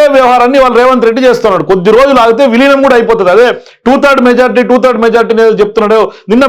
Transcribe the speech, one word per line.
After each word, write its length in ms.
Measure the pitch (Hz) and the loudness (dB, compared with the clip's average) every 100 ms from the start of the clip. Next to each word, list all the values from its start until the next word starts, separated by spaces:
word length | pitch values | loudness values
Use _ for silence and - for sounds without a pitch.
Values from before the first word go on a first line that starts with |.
| 294 | 2
వ్యవహారాన్ని 460 | 269 247 247 240 277 | 2 0 0 0 0
వాళ్ళు 160 | 262 233 | 0 0
రేవంత్ 260 | 247 254 226 | 0 0 0
రెడ్డి 140 | 226 254 | 0 0
చేస్తున్నాడు. 380 | 226 220 180 151 | 0 -2 -4 -2
కొద్ది 200 | 185 180 220 | -2 0 2
రోజులు 220 | 392 269 | 2 2
ఆగితే 220 | 226 226 277 | 0 0 0
విలీనం 260 | 233 277 277 269 | 0 0 0 0
కూడా 100 | 240 | 0
అయిపోతుంది. 340 | 226 226 180 196 | 0 -2 0 2
అదే 100 | 247 - - _ 240 | 0 -2 -12 _ -2
టూ 80 | 269 | 0
థర్డ్ 180 | 277 269 247 | 0 0 0
మెజారిటీ, 360 | 247 247 208 208 | 0 0 -2 -2
టూ 60 | 247 | 0
థర్డ్ 160 | 254 220 | 0 -2
మెజారిటీ 300 | 233 233 220 226 | -2 0 -2 0
అనేది 240 | 226 185 | 0 0
చెప్తున్నాడు. 380 | 208 214 208 220 202 - - | -2 -2 -2 0 -2 -6 -4
నిన్న 140 | 233 | -2